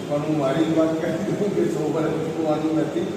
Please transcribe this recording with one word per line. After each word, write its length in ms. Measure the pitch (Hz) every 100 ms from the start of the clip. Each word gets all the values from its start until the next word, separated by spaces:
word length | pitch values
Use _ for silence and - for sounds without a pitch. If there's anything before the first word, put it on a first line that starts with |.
પણ 180 | - 147
હું 160 | 151 151
મારી 280 | 135 156 160
જ 120 | 160
વાત 160 | 160 160
કરી 260 | 170 - 196
દઉં 240 | 165 202
કે 120 | 175 -
સો 180 | 156 151
વર્ષ 300 | 160 151 156
જીવવાનું 540 | - 160 156 151 160 156
નથી. 320 | 139 170 185